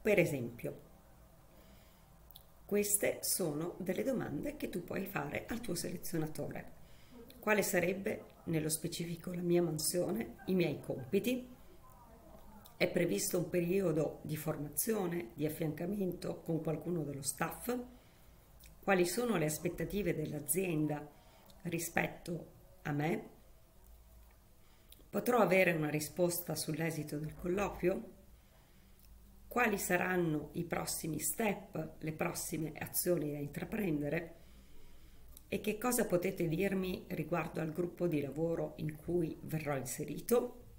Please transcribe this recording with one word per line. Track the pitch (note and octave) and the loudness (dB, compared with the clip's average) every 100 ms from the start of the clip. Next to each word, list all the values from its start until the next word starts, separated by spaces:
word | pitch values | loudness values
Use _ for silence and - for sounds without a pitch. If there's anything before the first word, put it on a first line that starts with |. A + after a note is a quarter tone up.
Per | A3 F#3+ | 6 6
esempio, | D#3+ C#3 A#2+ - D3 - - - - - - - - - - - - - - - - - - - | 6 4 -4 -4 -8 -8 -16 -20 -20 -20 -20 -20 -20 -20 -20 -20 -20 -20 -20 -20 -20 -20 -20 -20
queste | - G3+ G3+ - C4+ - | 0 2 4 4 2 0
sono | - - E3+ D3 F3 - | 0 0 0 0 -2 -4
delle | F#3 F3+ | -2 0
domande | A3+ A#3 C3+ C#3 D4 D4 | 2 0 0 -2 -4 -4
che | C#4+ | -4
tu | F#3+ | -4
puoi | E3+ - F#3+ | -4 -4 -2
fare | - C#3+ - - | -4 -4 -4 -4
al | A#3 | -6
tuo | - | -4
selezionatore. | E3+ - F3+ - E3 D#3 D3+ C#3 - - - - - - - - - | -4 -4 -6 -4 -2 -2 -2 -6 -6 -10 -14 -18 -20 -20 -18 -18 -6
"Quale | - G#3 | 2 4
sarebbe, | F3+ F#3 E3+ G3 G#3+ A3 - - | 6 4 4 0 -2 -4 -8 -12
nello | - E3 D#3 | 0 0 2
specifico, | D#3 E3 - E3+ E3+ - | 0 -2 -4 -4 -4 -4
la | F3 | -2
mia | F3 F3 | 4 4
mansione, | E3+ D#3 - F3+ F3 G#3 A#3 - - | 4 2 0 2 2 0 -2 -6 0
i | |
miei | F#3 D#3+ C#3 | 2 2 0
compiti? | - - - G3 A3 B3 - - - - - - - - - - - - - - | -4 -6 0 2 2 0 -4 -16 -18 -20 -20 -20 -20 -20 -20 -18 -18 -18 -20 0
È | F3 | 2
previsto | E3+ F3 G3 - F#3 | 4 2 2 2 0
un | D3+ | 2
periodo | F3+ E3+ G3 F#3 D#3 D3 - | 2 4 4 4 4 0 -2
di | - D3+ | -4 -2
formazione, | D#3+ D3 D3 - - G#3+ F3+ F3 - | -2 -4 -4 -2 0 0 0 -2 -6
di | - D3+ | -2 -2
affiancamento | - D#3+ D3 F3 G#3 F#3 F3 F3 E3 | 0 -2 -2 -2 0 0 -2 -6 -6
con | - E3 | -2 0
qualcuno | D#3+ D3+ E3 F3 | 0 -2 0 -2
dello | C#3+ C#3 | -2 -4
staff? | - - E3 - - B3 A#3+ - - - - - - - - - | -6 -4 -4 -4 -4 -4 -4 -16 -20 -20 -20 -20 -20 -20 -20 -8
Quali | - F#3+ | 4 6
sono | F3 - A#3+ F#3+ | 6 2 2 4
le | |
aspettative | D#3 - F3+ - D#3 G3 F3 | 2 2 -2 -2 -2 0 0
dell'azienda | D#3 D3+ D3 - F#3 F#3 D#3 D3+ D3 D3 - - - - - | 0 -2 -4 0 0 2 2 2 0 -6 -16 -20 -20 -20 -10
rispetto | E3+ E3+ - - D#3+ - - E3 - - - - | -6 -4 0 0 0 -2 -8 -8 -8 -18 -20 -8
a | - | -2
me? | C#3+ D3+ - - - - - - - - - - - - - - - - - - - - | 2 2 2 -2 -18 -20 -20 -20 -20 -20 -20 -20 -20 -20 -20 -20 -20 -20 -20 -20 -20 -6
Potrò | G#3 G3+ A#3+ | -2 4 6
avere | F#3+ F#3+ F3+ | 8 8 8
una | E3 D3+ | 6 2
risposta | D3+ D3+ - F3 F3 - | 0 -2 2 2 2 -4
sull'esito | D#3 - D3+ D#3+ D3+ D3+ D3+ | -4 -2 -2 0 -2 -4 -4
del | D3+ | -6
colloquio? | - F3+ F#3 F#3+ - F3 G3+ A3+ - - - - - - - - - - - - - - | -4 -2 0 0 2 2 2 -4 -16 -20 -20 -20 -20 -20 -20 -20 -20 -20 -20 -20 -20 -4
Quali | A#3+ A#3+ G3+ | 2 4 4
saranno | - F3+ F3+ F3+ E3+ D3+ D3 | 2 2 4 2 4 2 -2
i | F3 | -4
prossimi | E3 E3+ E3 - E3 D#3 | -2 -2 -2 -4 -2 -2
step, | - - A3 F#3+ - E3 D#3 - | -2 0 0 0 -4 -6 -6 -6
le | D#3 | -6
prossime | D#3 E3+ - - D#3 D#3+ D3+ | -2 -2 -2 -4 -2 -4 -4
azioni | - - - E3+ D3 | -4 0 2 2 2
da | D3 | -2
intraprendere? | C#3+ - - A3 G3 D3+ C#3+ D#3+ E3+ - - - - - - - - - - - - | -4 -4 -4 0 2 2 2 0 -2 -12 -18 -20 -16 -14 -14 -16 -18 -18 -16 -18 -6
E | G3+ | -4
che | G#3+ G#3 | -2 0
cosa | B3 A#3 | 0 2
potete | G#3+ F3+ F#3+ F#3+ E3+ | 4 2 2 0 0
dirmi | D#3+ G3 F#3+ F#3+ F#3 - | 2 2 2 0 -4 -6
riguardo | F#3 D#3 E3+ D#3+ E3+ | -6 0 0 0 -4
al | D#3+ | -4
gruppo | D#3 F3 - F3 | -2 -4 0 0
di | D3+ | 2
lavoro | C3+ C#3 E3 E3 D3+ - | 0 -2 0 0 -2 -2
in | D#3+ | -4
cui | D3+ - F3 D#3+ - | -4 0 0 0 -2
verrò | C#3+ D#3 D3 C#3 | -4 -4 -2 -2
inserito?" | B2+ - D3 E3+ - A#3+ B3 - - | -2 -6 -4 -6 2 2 2 -8 -16